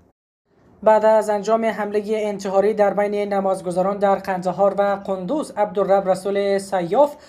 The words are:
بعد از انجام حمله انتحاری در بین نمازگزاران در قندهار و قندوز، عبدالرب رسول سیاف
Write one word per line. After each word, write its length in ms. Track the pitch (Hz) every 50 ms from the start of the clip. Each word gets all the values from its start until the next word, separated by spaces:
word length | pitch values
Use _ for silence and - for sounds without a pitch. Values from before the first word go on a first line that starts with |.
| _ _ _ _ _ _ _ _ _ _ _ _ _ _ _ - -
بعد 220 | 214 220 214 214
از 240 | 220 220 214 202 208
انجام 360 | 208 202 190 214 220 226 226
حمله 600 | 220 202 202 208 208 208 208 202 208 220 214 214
انتحاری 460 | 208 202 185 190 196 190 196 190 214 220
در 200 | 196 202 202 185
بین 400 | 196 208 208 208 208 208 202 202
نمازگزاران 640 | 196 196 190 190 185 170 180 175 185 180 196 202
در 180 | 196 202 196 196
قندهار 600 | 190 190 196 190 180 175 185 170 190 202 196 196
و 40 | 190
قندوز، 680 | 202 202 196 196 - - 196 185 185 180 185 208 - -
عبدالرب 580 | - 202 208 196 180 208 190 175 196 196 190 185
رسول 480 | 185 185 - 202 196 202 202 202 196
سیاف 580 | 196 196 - - 185 175 165 190 240 294 285 - - -